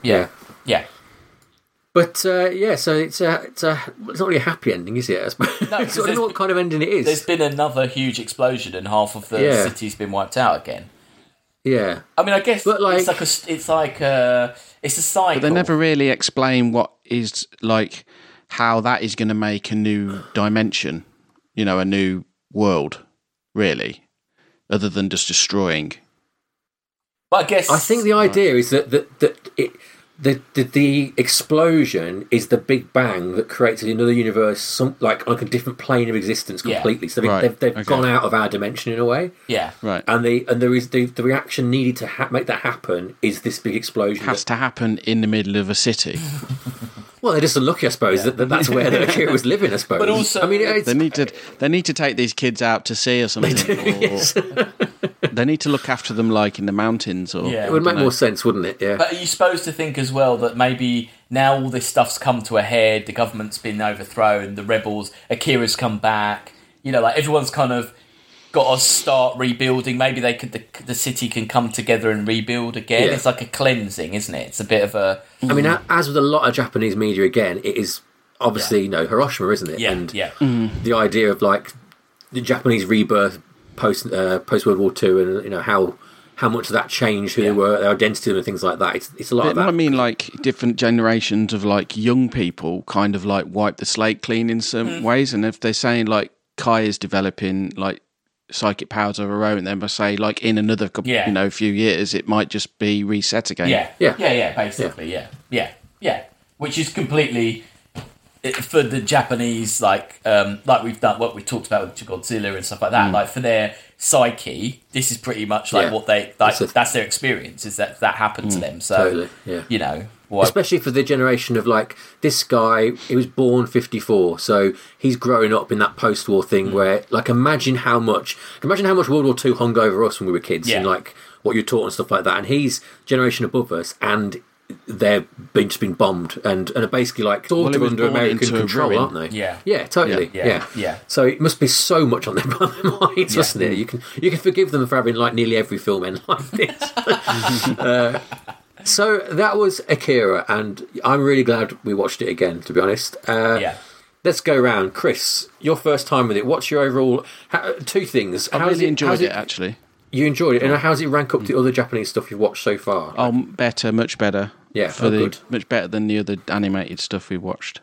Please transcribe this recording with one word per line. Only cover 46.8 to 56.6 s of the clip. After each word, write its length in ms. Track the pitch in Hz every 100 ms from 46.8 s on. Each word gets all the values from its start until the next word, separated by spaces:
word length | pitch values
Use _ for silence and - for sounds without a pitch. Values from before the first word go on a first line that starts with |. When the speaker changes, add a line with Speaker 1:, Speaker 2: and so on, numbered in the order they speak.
| 113 - - -
Speaker 2:
Well, 100 | 240
they're 80 | 156
just 160 | 156 143
unlucky, 320 | 131 175 127
I 20 |
suppose, 300 | - 107 95
Speaker 1:
Yeah. 120 | 107
Speaker 2:
that, 60 | 127
that 120 | 127
that's 200 | 135 120
where 200 | 123 120
the 140 | -
Speaker 1:
<laughs> 40 | -
Speaker 2:
Akira 240 | - 160
was 140 | 127 123
living, 260 | 202 196
I 40 | 101
suppose. 200 | - 180
Speaker 1:
But 100 | 202
also 320 | 220 208 196
Speaker 2:
I 40 | 180
mean, 140 | 202
it's 260 | 220 214 139
Speaker 3:
They 60 |
need 200 | 131 160
to, 140 | 143 139 - - -
they 100 | 139
need 160 | 175 175
to 80 |
take 240 | 151 147 113
these 160 | 120
kids 280 | - 127 110
out 220 | 117 110 -
to 80 | 113
sea 280 | - 123
or 40 | 113
Speaker 2:
<laughs> 20 |
They 260 | 113 131 127
Speaker 3:
something, 200 | - 196
Speaker 2:
do, 40 |
Speaker 3:
or 160 | 208 202
Speaker 2:
yes. 320 | 214 196 -
<laughs> 1000 | - 185 254 226 - - - 190 - 151
Speaker 3:
they 140 | 117 127
need 160 | 156
to 80 | 147
look 180 | 143 -
after 260 | 127 -
them, 160 | 110 113
like, 280 | 107 104
in 60 | -